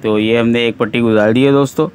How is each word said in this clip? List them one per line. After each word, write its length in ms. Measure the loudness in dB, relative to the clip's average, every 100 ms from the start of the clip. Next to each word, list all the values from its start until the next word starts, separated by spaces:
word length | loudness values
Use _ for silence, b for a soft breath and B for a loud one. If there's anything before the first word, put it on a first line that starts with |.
तो 140 | -2 -2
ये 180 | 0 0
हमने 300 | 0 0 -2
एक 100 | -2
पट्टी 220 | -4 -2
गुजार 320 | 0 2 2
दी 100 | 2
है 80 | 2
दोस्तों। 380 | 2 0 -2 -6